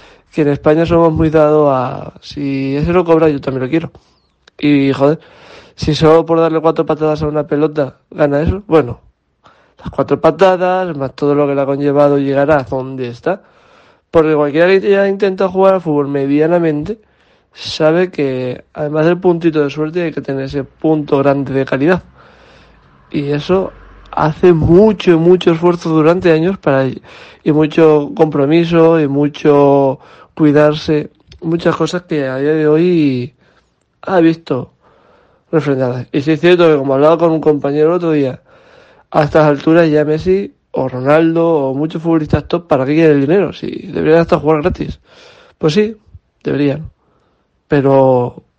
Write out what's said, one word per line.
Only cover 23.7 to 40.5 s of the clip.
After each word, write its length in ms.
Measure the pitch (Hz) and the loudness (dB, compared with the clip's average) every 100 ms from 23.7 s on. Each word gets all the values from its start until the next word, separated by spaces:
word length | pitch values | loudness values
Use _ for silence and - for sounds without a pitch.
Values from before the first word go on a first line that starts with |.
| - - - - | -10 -20 -20 -10
hace 420 | - 156 - 180 | -4 -2 2 2
mucho, 640 | 165 156 175 220 196 185 160 | 4 4 6 4 2 2 2
mucho 340 | 170 180 180 | 4 2 2
esfuerzo 380 | 160 175 175 170 | 0 0 -2 -2
durante 400 | 160 151 180 180 | 2 2 2 2
años 260 | 160 170 196 | 2 0 -2
para, 280 | 160 135 131 | -2 0 -2
y 680 | - - - - - - | -6 -14 -20 -20 -8 -2
mucho 580 | 151 151 165 160 151 143 | 0 0 4 4 4 0
compromiso, 840 | - 160 147 139 165 170 170 165 165 | -2 0 0 0 2 2 2 4 2
y 80 | 143 | 0
mucho 920 | 139 147 143 151 143 143 139 135 123 - - - | 0 -2 0 2 4 4 4 2 -2 -10 -20 -14
cuidarse, 760 | - 151 147 151 151 - 151 151 _ _ - | 0 2 4 2 0 -4 -4 -4 _ _ -12
muchas 340 | 165 165 170 | -6 -2 -2
cosas 280 | 160 160 180 | -2 -4 -6
que 240 | - 156 135 | -6 -6 -4
a 100 | 131 | -4
día 160 | 147 | -2
de 160 | 156 151 | 0 2
hoy 680 | 156 180 175 143 127 120 _ _ _ _ _ _ _ | 2 2 2 0 -2 -6 _ _ _ _ _ _ _
ha 160 | - 185 | -4 2
visto 520 | 165 165 - 131 - _ _ _ _ _ _ _ _ | 2 0 -4 -8 -8 _ _ _ _ _ _ _ _
refrendadas. 560 | 151 143 131 127 123 123 | -4 -2 -2 -2 -6 -6
Y 80 | 156 | -6
sí 120 | 135 | -2
es 80 | 151 | 0
cierto 280 | 165 175 170 | 2 4 4
que, 80 | 147 | 2
como 180 | 135 | 0
hablaba 240 | 135 151 165 | 2 2 2
con 120 | 165 | 0
un 100 | 160 | 0
compañero 500 | 147 147 139 147 156 | 0 0 -2 0 0
el 40 | |
otro 160 | 180 170 | 0 -2
día, 300 | 151 135 - _ _ _ _ _ _ _ | -2 -2 -6 _ _ _ _ _ _ _
a 120 | 165 | -2
estas 220 | 147 165 | 2 2
alturas 440 | 151 143 - 165 160 | 2 2 2 2 4
ya 140 | 151 | 2
Messi 500 | 151 156 170 190 202 | 0 -2 -2 -2 -4